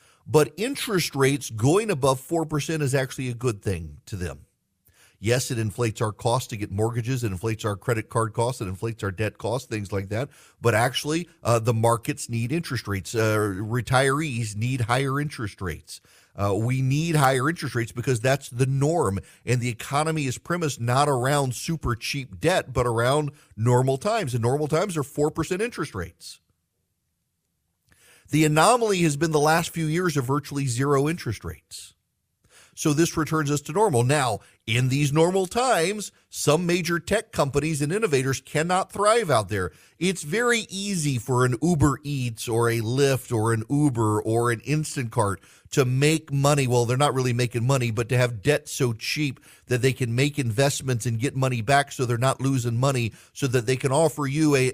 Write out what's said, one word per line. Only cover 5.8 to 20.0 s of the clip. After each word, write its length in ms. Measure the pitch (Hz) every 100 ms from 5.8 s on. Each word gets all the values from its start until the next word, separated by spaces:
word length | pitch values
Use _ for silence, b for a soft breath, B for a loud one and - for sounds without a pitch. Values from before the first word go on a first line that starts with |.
| 120 104
our 100 | 110
cost 380 | 101 123 120 -
to 60 | 110
get 140 | 104
mortgages, 540 | 98 110 120 113 131 117
it 80 |
inflates 320 | 92 113 110 110
our 120 | 98
credit 340 | - 113 107
card 240 | 120 113 104
costs, 260 | 117 131
it 80 | 95
inflates 340 | 92 117 113
our 80 | 101
debt 280 | 87 107 -
costs, 280 | 107 120 -
things 240 | 110 98
like 200 | 101 98
that. 180 | 104 143 b b b
But 140 | 117 107
actually, 560 | 123 127 147 160 175 b
uh, 180 | - 117
the 120 | 110
markets 560 | 113 113 113 - 139 -
need 240 | 117 117
interest 340 | 156 170 123 -
rates. 280 | 98 87 117
Uh, 400 | 110 107 104 95
retirees 1000 | 107 120 117 131 139 139 160 117 113 104
need 280 | 120 135
higher 360 | 110 123 139 139
interest 440 | 147 - 107 -
rates. 400 | 92 78 - - b b b -
Uh, 180 | 101 98
we 280 | 113 131
need 320 | 131 139 165 151
higher 340 | 135 135 131
interest 260 | 175 135 120
rates 180 | 117
because 280 | - 120 123
that's 300 | 120 139 -
the 160 | 120 131
norm. 520 | 135 139 170 123 98 B B B
And 160 | 120
the 80 | 120
economy 560 | 113 - 139